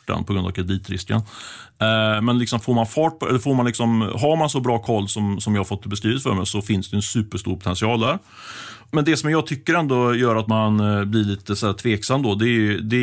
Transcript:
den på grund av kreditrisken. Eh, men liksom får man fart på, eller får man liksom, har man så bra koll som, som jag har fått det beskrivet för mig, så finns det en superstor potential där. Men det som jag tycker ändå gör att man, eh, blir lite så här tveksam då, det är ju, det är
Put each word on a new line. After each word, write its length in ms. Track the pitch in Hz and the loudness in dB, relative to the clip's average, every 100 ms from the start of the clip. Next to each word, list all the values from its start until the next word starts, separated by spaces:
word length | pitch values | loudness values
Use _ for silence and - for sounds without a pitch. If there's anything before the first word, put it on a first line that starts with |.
| - | -6
den 160 | 87 | -4
på 100 | 87 | -2
grund 140 | 98 90 | -2 -2
av 40 | |
kreditrisken. 680 | 87 90 95 - 95 - 110 104 - - - - - | -4 -2 -4 -4 -8 -2 -2 -2 -10 -16 -16 -14 -2
Eh, 400 | 110 110 110 107 | 2 2 2 2
men 180 | 120 123 | 2 0
liksom 200 | 120 113 | 0 -2
får 140 | 127 | 0
man 120 | 117 113 | 0 2
fart 320 | 151 160 160 | 2 0 0
på, 80 | - | 0
eller 100 | 123 | 0
får 140 | 139 127 | 2 2
man 100 | 120 | 2
liksom, 360 | 113 117 113 | 0 2 2
har 340 | 110 104 147 160 | 0 0 2 2
man 140 | 151 | 2
så 100 | 139 | 0
bra 200 | 123 117 | 0 0
koll 280 | 123 110 98 | 0 -2 0
som, 300 | 107 101 98 | -2 -2 -2
som 140 | 107 104 | 0 0
jag 40 | |
har 60 | 92 | 0
fått 180 | 101 | -6
det 60 | 101 | -6
beskrivet 340 | 104 110 131 | -2 -2 0
för 100 | 127 | 0
mig, 120 | 95 92 | -2 -2
så 160 | 104 | -4
finns 280 | - 98 - | -2 -2 -2
det 80 | 104 | -2
en 40 | |
superstor 540 | - 117 104 - 101 90 | -2 -2 -2 -4 -6 -4
potential 440 | 90 87 110 117 | -4 -2 0 0
där. 200 | 120 196 - - - - - - - | 0 -2 -8 -20 -18 -16 -16 -18 -4
Men 140 | 156 147 | 0 2
det 120 | 151 | 2
som 140 | 151 | 2
jag 160 | 160 151 | 0 0
tycker 260 | 139 - | -4 0
ändå 420 | 170 147 123 120 120 | 0 2 2 2 2
gör 200 | 120 110 | 2 2
att 120 | 110 | 2
man, 320 | 110 107 107 104 101 | 2 4 4 2 2
eh, 60 | 101 | 2
blir 180 | 110 | 0
lite 320 | 101 98 - 98 | 0 -2 -4 -2
så 100 | 107 | 0
här 60 | |
tveksam 480 | - 123 104 - 135 | 0 0 0 0 0
då, 140 | 120 101 | 2 2
det 100 | 117 | 2
är 20 | |
ju, 320 | 117 104 98 | 2 2 0
det 140 | 107 | 0
är 40 | 123 | 2